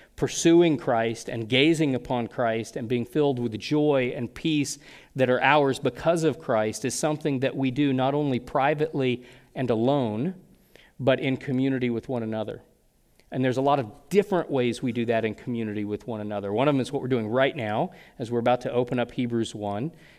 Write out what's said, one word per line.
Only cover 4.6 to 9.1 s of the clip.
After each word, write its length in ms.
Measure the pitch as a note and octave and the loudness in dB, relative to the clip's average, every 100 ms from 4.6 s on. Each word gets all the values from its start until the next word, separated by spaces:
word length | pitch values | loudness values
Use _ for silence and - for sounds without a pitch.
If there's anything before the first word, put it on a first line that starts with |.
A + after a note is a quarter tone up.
| C3+ - - - - | 0 -6 -16 -20 -8
that 140 | B2+ B2+ | 0 2
are 140 | B2+ | 4
ours 360 | C3+ D3+ C#3 B2 | 4 6 4 2
because 460 | C3+ - E3 E3+ | -2 0 2 2
of 160 | D#3+ A#2+ | 2 0
Christ 460 | - A2 A2 G#2+ B2+ | 0 0 0 -2 -4
is 80 | |
something 460 | - D#3 D3+ D3+ C3+ | -2 -2 -2 -2 0
that 140 | C3 | -2
we 160 | C#3 C3 | 0 -2
do 220 | B2+ D3 | 0 2
not 220 | C3 C3 | 2 2
only 260 | D3 D3 B2 | 0 0 -2
privately 840 | - C#3+ C#3 D#3 D3 D3 C3 | -2 0 2 2 -2 0 0